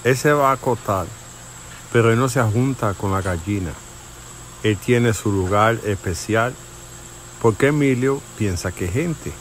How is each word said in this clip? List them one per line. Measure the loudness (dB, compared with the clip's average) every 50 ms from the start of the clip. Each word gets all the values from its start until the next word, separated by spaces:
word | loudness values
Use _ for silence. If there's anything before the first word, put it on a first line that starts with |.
| 2
Él | 2 0 4
se | 4 4 4
va | 6 4 4
a |
acostar, | 2 2 0 -2 -2 -2 -2 -2 -2 -2 -2 -6 -10 -18 -20 -20 -20 -20 -20 -20 -20 -20 -20 -20 -20 -20 -16 0
pero | 2 4 4 6
él | 4 4
no | 2 2
se | 2 2
junta | 2 2 2 2 0 0 0 -2 -2 -2
con | -2 -2 -2 -2
la | 0 0
gallina. | 0 -2 -4 -4 -2 -4 -2 -2 -2 -6 -8 -10 -16 -20 -20 -20 -20 -20 -20 -20 -20 -20 -18 -18 -18 -18 -16 -2
Él | 0 0 0
tiene | 0 2 2 2 4 4 2 0
su | 0 0 0
lugar | 0 2 2 2 4 4 4 4 2 0 -2
especial | -4 -4 -2 -4 -6 -6 -6 -2 0 0 2 2 0 -4 -10 -18 -20 -18 -18 -18 -18 -18 -18 -18 -18 -20 -20 -20 -20 -10 0
porque | 2 2 2 4 2 2
Emilio | 4 4 2 2 2 2 2 0 0 -2 -6 -14 -6
piensa | -2 -2 -2 -2 -2 -4 -6
que | -6 -4 -6
es | -2
gente. | -2 -2 -2 -2 -4 -6 -8 -12 -12 -10